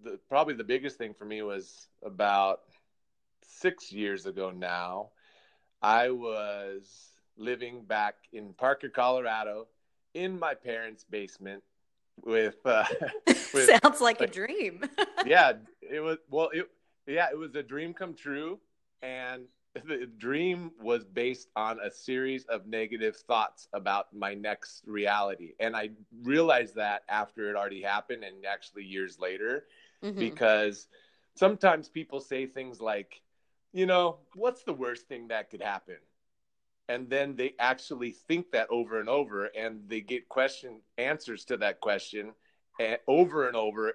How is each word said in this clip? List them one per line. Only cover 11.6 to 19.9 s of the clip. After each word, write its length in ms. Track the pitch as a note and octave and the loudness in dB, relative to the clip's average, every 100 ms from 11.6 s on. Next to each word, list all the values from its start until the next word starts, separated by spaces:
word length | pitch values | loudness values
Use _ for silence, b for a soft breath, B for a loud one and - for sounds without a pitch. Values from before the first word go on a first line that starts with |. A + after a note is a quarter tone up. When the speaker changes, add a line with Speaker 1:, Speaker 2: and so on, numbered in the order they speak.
| _ _ _ _ _ - | _ _ _ _ _ -12
Speaker 1:
with, 340 | A2+ A2+ G#2+ - B2+ | 0 2 2 0 2
uh, 180 | A2 G#2+ - | 4 4 0
<laughs> 140 | - A4 | -4 0
Speaker 2:
<laughs> 100 | E4+ | 4
Speaker 1:
with, 440 | - - - B3+ A3+ | 4 4 4 10 10
Speaker 2:
Sounds 200 | D4 D4 | 10 6
like 180 | A#3+ A3+ | 4 4
a 40 | |
Speaker 1:
like, 80 | - | 0
Speaker 2:
dream. 500 | F#3+ A3+ G4 G3+ F3 C#4 - | -2 -4 -2 -4 -6 -6 -2
<laughs> 200 | G#4 - | -2 0
Speaker 1:
yeah, 280 | F4+ F3 C#3+ - - - | 6 8 8 6 -6 -20
it 200 | - D3+ | -8 -4
was, 180 | D#3+ D#3+ - | -2 -4 -4
well, 220 | C#3+ D#3+ | -2 0
it, 180 | D#3+ - _ _ _ - | -2 -8 _ _ _ -4
yeah, 220 | D#3 E3+ | 0 0
it 60 | D3+ | 0
was 160 | D#3 | -6
a 80 | C#3+ | -8
dream 320 | C3+ C#3 E3+ | -8 -8 -8
come 200 | E3+ F#3 | -10 -12
true. 440 | D3 D3 C#3 D#3+ G3+ _ _ _ - | -10 -8 -6 -6 -10 _ _ _ -16
And 440 | B2+ B2+ B2 B2+ B2 _ _ | -12 -10 -10 -10 -14 _ _
the 320 | B2 D3 | -14 -6